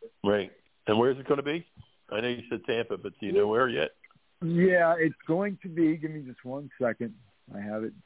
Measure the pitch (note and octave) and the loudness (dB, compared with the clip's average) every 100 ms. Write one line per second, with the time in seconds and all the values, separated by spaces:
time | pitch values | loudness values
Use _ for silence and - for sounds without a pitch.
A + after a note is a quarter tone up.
0 | - _ G2+ G#2 F#2 - _ _ - G#2+ | -20 _ 2 2 0 -12 _ _ 0 4
1 | B2 C3+ C3 C#3 C3+ E3 - - - _ | 4 2 -2 -2 0 -6 -8 -20 -20 _
2 | _ G#2 A#2+ B2 A#2+ A#2 - A#2 A2+ F#2 | _ -4 -4 -6 -6 -8 -2 -4 -2 -6
3 | G2 - G2+ F#2+ G#2 A2+ B2+ F2+ D#2 - | -8 -8 -2 2 2 2 2 0 -4 -6
4 | - _ _ _ E3 E3+ F#3 F3+ E3 E3+ | -20 _ _ _ -2 4 4 6 4 4
5 | D#3+ - - E3+ G3+ F#3+ F#3+ E3 D#3+ D#3+ | 0 -2 -2 -2 -2 -6 -8 0 2 2
6 | D#3 D#3 C3 A#2+ B2+ C#3 C#3+ - A#2+ G#2+ | -4 -8 -12 -14 -10 -10 -12 -4 -2 -2
7 | A#2 - _ _ - G#2 G#2 G#2+ A2 G#2+ | -8 -10 _ _ -16 -12 -8 -6 -6 -10